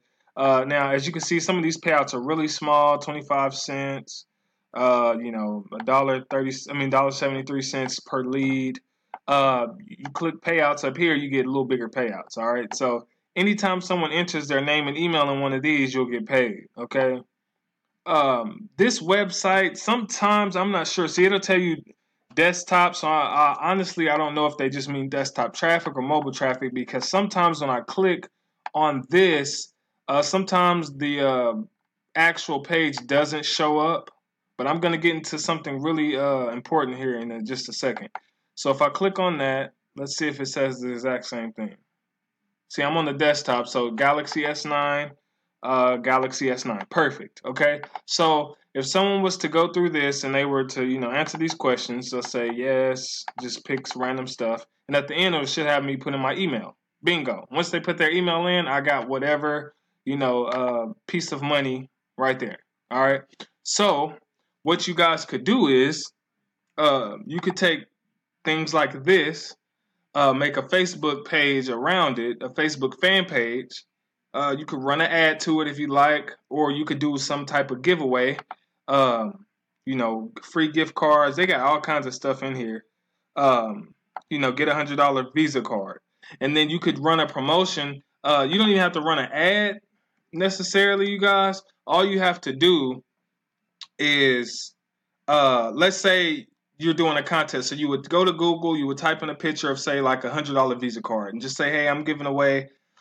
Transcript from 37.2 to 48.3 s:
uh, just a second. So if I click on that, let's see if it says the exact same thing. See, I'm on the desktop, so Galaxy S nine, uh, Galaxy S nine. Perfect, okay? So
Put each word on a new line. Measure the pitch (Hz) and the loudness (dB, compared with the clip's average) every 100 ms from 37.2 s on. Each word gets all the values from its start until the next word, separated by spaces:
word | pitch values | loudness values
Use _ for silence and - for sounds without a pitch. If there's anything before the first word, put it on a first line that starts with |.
| 117 | -6
uh, | 117 | -8
just | 110 131 - | -8 -8 -10
a | |
second. | 107 131 110 101 - _ _ _ | -6 -4 -4 -10 -16 _ _ _
So | - 139 | -6 -2
if | 135 | 2
I | 143 | 2
click | - 196 190 | 2 0 2
on | 185 156 | 0 0
that, | 135 135 135 _ _ - | 0 -2 -4 _ _ -12
let's | 139 - | -8 -4
see | 151 | -4
if | 139 | -4
it | 131 | -6
says | 147 135 123 | -2 -2 -2
the | 127 | -8
exact | 120 127 123 - | -6 -4 -4 -6
same | 120 113 | -8 -8
thing. | 110 107 - _ _ _ _ _ _ _ _ - | -8 -10 -12 _ _ _ _ _ _ _ _ -12
See, | - | -4
I'm | 143 165 | -2 0
on | |
the | 151 | 0
desktop, | 139 151 143 - 120 120 | 2 2 2 0 -2 0
so | 131 120 | -2 -2
Galaxy | 110 139 147 143 156 | 2 2 2 -2 -4
S | 147 147 | -4 -4
nine, | 151 147 143 143 147 - _ _ _ _ | -2 0 0 -2 -4 -12 _ _ _ _
uh, | 127 131 127 123 | -2 2 4 2
Galaxy | 123 131 131 - 135 | 2 2 2 -2 -2
S | 123 | -2
nine. | 123 104 - | -4 -6 -4
Perfect, | 170 143 - - - | 0 0 -2 -12 -14
okay? | - 131 147 147 - - | -8 0 0 0 -6 -16
So | - - 165 | -6 0 4